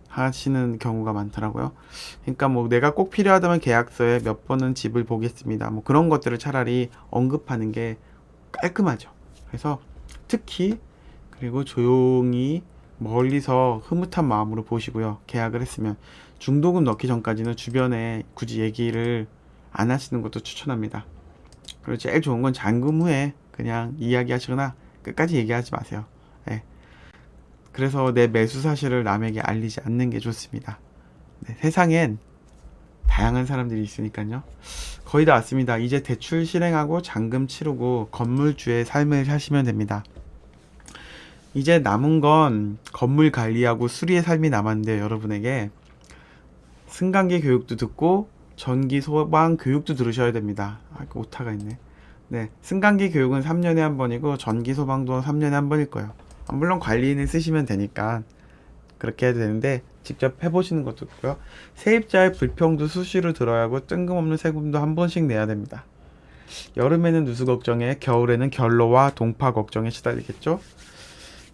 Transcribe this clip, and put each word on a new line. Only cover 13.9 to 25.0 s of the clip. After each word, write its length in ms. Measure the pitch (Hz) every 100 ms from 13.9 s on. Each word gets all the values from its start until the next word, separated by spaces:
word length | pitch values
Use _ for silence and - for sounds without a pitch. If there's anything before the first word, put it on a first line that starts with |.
| 170 180 175 143
마음으로 380 | 107 107 110
보시고요. 540 | 110 117 - 117 110 104 -
계약을 340 | 120 113 120
했으면 360 | 123 - 110 101 - - - -
중도금 460 | - 143 170 180
넣기 220 | 127 107 127
전까지는 480 | 117 113 110 117 117
주변에 680 | 120 127 127 117 117 113 -
굳이 260 | - 117 113
얘기를 680 | 110 110 117 113 117 117 107 - - - -
안 200 | - 113
하시는 320 | 131 - 123
것도 180 | 110 107
추천합니다. 640 | - - 147 117 107 107 - - - - - - - -
그리고 140 | - 117
제일 240 | 127 156
좋은 200 | 147 120
건 100 | 131
잔금 500 | 127 98 120 139 160
후에 320 | 170 135 143 - -
그냥 420 | - 117 117 117 151
이야기하시거나 760 | 120 123 123 123 127 127 135 - - -